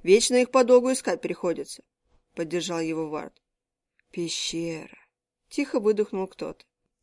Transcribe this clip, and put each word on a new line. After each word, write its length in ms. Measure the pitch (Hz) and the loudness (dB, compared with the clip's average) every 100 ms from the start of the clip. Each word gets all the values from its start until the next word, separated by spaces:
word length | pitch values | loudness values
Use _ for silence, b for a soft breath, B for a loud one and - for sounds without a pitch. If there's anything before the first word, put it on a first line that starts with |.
Вечно 340 | 165 214 - 247 | 4 4 6 2
их 120 | 247 | 4
подолгу 420 | 262 240 247 254 | 4 6 6 6
искать 300 | 262 - 170 | -2 -2 -4
приходится». 640 | 175 175 180 156 139 - _ _ _ _ _ - | -6 -6 -6 -6 -8 -16 _ _ _ _ _ -10
Поддержал 440 | 165 170 165 170 | -6 -6 -4 -6
его 300 | 160 160 156 | -4 -6 -6
Вард. 320 | 151 - _ _ _ _ _ _ _ _ | -8 -12 _ _ _ _ _ _ _ _
«Пещера», 920 | - 170 - - 165 170 160 151 - _ _ _ _ _ | -8 -8 -6 -8 -6 -8 -10 -14 -20 _ _ _ _ _
тихо 260 | - 277 254 | -6 -2 0
выдохнул 480 | 208 214 208 196 190 | 0 0 -2 -4 -8
кто-то. 380 | - 160 - _ _ _ _ | -10 -14 -14 _ _ _ _